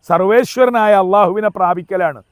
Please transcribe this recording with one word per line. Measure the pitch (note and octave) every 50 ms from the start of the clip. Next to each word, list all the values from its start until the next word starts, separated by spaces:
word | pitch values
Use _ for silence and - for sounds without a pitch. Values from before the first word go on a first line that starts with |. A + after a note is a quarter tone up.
| _ -
സർവേശ്വരനായ | E3+ E3+ F#3 F#3+ A3 B3 C4 - - B3+ B3+ B3 A#3+ A#3 G#3+ G#3+ G#3 G3 F#3+
അള്ളാഹുവിനെ | F#3 G3 G#3 G#3 F3 F#3 G#3+ G#3+ G#3 F3+
പ്രാപിക്കലാണ്. | G3 F#3 F3 F3 F3 E3+ _ F#3+ F#3 F3+ D#3+ C#3 A2 F#2+ _